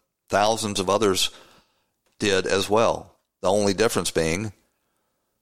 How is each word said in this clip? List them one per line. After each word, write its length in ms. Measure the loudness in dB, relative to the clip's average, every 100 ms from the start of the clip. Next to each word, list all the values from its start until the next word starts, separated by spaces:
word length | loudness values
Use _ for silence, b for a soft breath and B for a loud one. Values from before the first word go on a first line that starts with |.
| _ _ _
thousands 500 | 0 0 0 -4 -4
of 80 | -2
others 400 | 0 2 0 -2 b b b b b b _ _ _
did 280 | 0 0 2
as 240 | -2 2
well. 440 | 2 2 0 -8 _ _ _
The 80 | 0
only 240 | 0 0
difference 360 | 0 0 0 -2
being 440 | -2 -2 -2 -6 -12 _ _ _ _ _ _ _ _